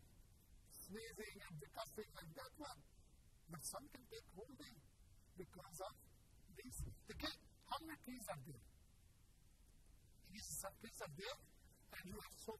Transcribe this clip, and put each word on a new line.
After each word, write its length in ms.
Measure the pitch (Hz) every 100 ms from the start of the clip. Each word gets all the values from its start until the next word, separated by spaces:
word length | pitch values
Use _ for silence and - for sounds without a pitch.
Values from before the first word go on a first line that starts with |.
| - - - - - - - - -
sneezing 480 | 208 226 - - 202
and 160 | - 151
the 80 | -
coughing 400 | - - - 427 -
like 160 | -
that 160 | 160 508 -
one. 240 | 285 - - - - - - - -
But 80 | 160
some 240 | - - 285
can 80 | - -
take 160 | 453 -
whole 160 | 247 453 269
day 160 | - - - - - - - -
because 400 | - 180 175 170 190
of 80 | - - - - - - -
these. 240 | 254 - - - -
Okay, 160 | - 302 - - - -
how 80 | 269 320
many 80 | 302
trees 240 | - 254 -
are 80 | 147 127
there? 160 | 131 - - - - - - - - - - - - - - - - -
These 160 | 202 - -
some 160 | 196 -
trees 160 | 226 - -
are 80 |
there, 240 | 143 427 605 - - - - -
and 160 | - 180
you 80 | 208
have 160 | - -
four 80 | -